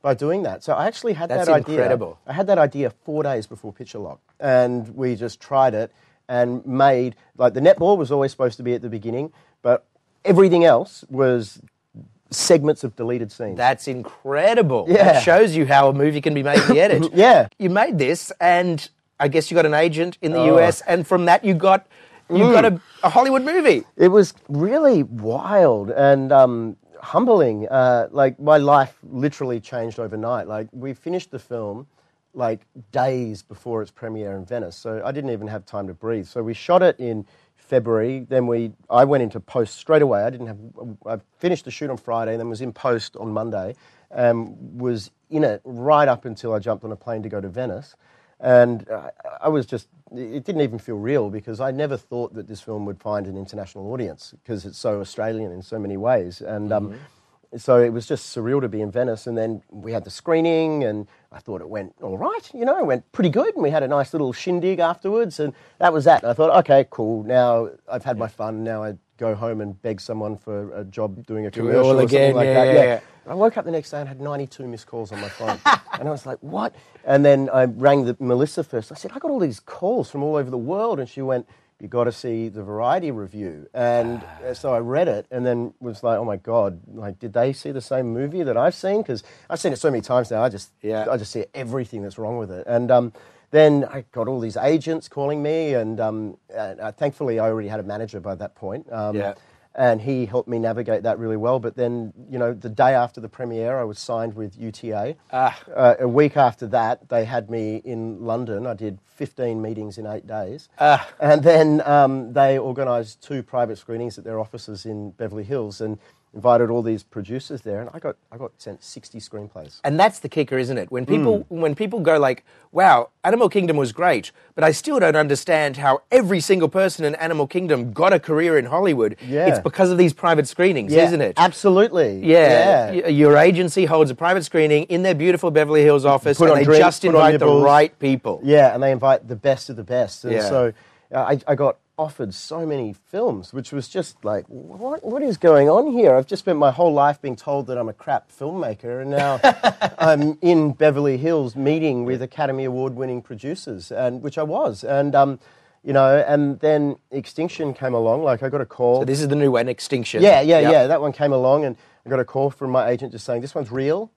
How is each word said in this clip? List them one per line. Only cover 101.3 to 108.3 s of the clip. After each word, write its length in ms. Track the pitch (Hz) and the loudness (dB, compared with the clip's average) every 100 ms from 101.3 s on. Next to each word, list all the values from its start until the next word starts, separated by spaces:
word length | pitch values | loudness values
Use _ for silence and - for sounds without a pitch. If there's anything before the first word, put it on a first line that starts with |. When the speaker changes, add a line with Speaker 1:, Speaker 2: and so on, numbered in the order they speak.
| 110 | -4
Speaker 1:
well. 220 | 113 127 | -2 -2
But 160 | 117 - | -4 -6
then, 360 | 120 120 113 - - | -6 -6 -10 -16 -14
you 80 | 131 | -6
know, 120 | 117 | -4
the 160 | 117 120 | -6 -12
day 280 | 107 131 131 | 0 2 2
after 260 | 120 - | -2 -8
the 80 | 110 | -20
premiere, 480 | _ 123 113 113 131 | _ -12 -8 -6 -6
I 60 | |
was 160 | 117 107 | -8 -10
signed 340 | - 117 113 107 | -10 -8 -8 -10
with 220 | 107 104 | -14 -12
U 140 | 113 | -16
T 200 | 107 117 | -14 -10
A. 240 | 107 113 156 _ | -8 -8 -10 _
Speaker 2:
Ah. 240 | 127 131 - - | -2 -2 -4 -12
Speaker 1:
Uh, 220 | - 127 120 | 2 4 4
a 80 | 123 | 2
week 280 | 120 151 147 | 2 2 2
after 300 | 131 - 117 | 0 0 -4
that, 420 | 120 113 123 _ | -2 -2 -4 _
they 160 | 120 110 | -4 -2
had 260 | 123 107 | -6 -6
me 240 | 117 107 110 - | -8 -8 -8 -10
in 400 | 117 113 101 | -10 -10 -10
London. 400 | 113 | -8